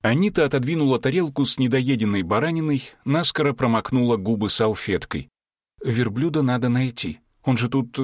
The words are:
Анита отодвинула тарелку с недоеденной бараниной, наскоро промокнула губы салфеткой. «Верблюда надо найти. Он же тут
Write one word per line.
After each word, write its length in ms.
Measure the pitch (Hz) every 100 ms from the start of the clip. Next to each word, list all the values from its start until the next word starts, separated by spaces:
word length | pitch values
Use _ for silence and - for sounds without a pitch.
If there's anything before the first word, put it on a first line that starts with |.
Анита 440 | 110 131 202 190 147
отодвинула 520 | 139 127 165 143 123
тарелку 460 | 131 170 165 139
с 140 | 135 -
недоеденной 640 | 127 131 127 127 107 101
бараниной, 680 | 87 104 156 165 156 139 - -
наскоро 480 | - 151 170 - 143
промокнула 640 | 123 127 113 - 131 120 113
губы 320 | 95 110 104
салфеткой. 800 | - 110 104 - 90 - - 67 _ _ _ _ _
«Верблюда 560 | - 117 117 107 165 156
надо 300 | 135 123 123
найти. 500 | 123 131 - 85 78 _ _
Он 140 | - 123
же 100 | 120
тут 300 | 135 117 -